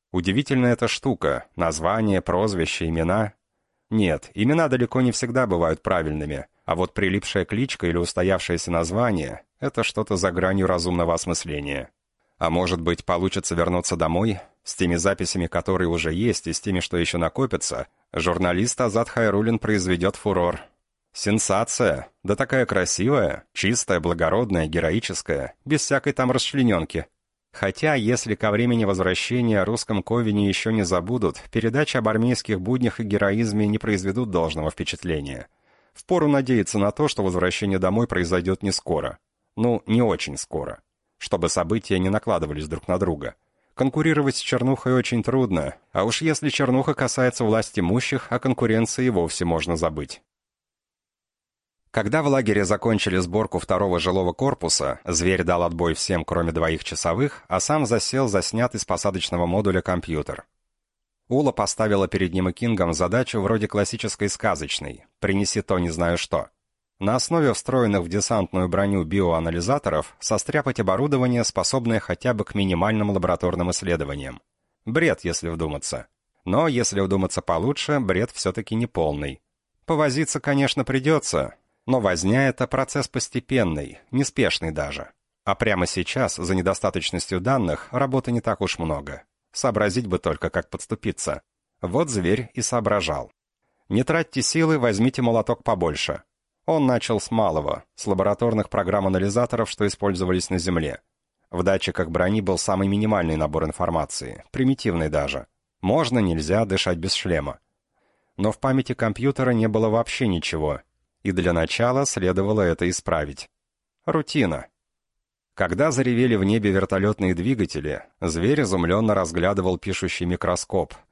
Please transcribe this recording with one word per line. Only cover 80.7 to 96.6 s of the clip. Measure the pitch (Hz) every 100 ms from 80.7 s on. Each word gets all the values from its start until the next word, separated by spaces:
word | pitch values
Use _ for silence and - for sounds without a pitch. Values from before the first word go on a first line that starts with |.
| -
придётся, | 127 131 139 156 - 80 65 - _ _ -
но | 127
возня — | 98 87 92 123 135
это | - 127
процесс | 131 135 143 131
постепенный, | 127 - 123 - 131 95 76 71 - _
неспешный | 123 135 - 98 - 82
даже. | 76 71 71 - _ _ _
А | -
прямо | 98 110 95 87
сейчас, | - 85 131 117 -
за | 87
недостаточностью | 92 90 95 101 92 - 90 - 92
данных, | 101 135 90 73 -
работы | 127 139 131 123
не | 120
так | 113 104
уж | 98 -
много. | - - 71 135 - _ _
Сообразить | - 131 107 104 104 113
бы | 90
только, | - 78 -
как | 92 -
подступиться. | - - 110 107 - - 71 - _ _ _
Вот | 90 113 165
зверь | 110 87 110 117
и | -
соображал. | 113 123 104 101 80 71 60 _ _ _ _ _ -
«Не | 104
тратьте | 131 160 160 -
силы, | - 165 160 156
возьмите | 120 101 123 131
молоток | 120 113 107 120
побольше». | - 101 85 73 - 73 - _ _ _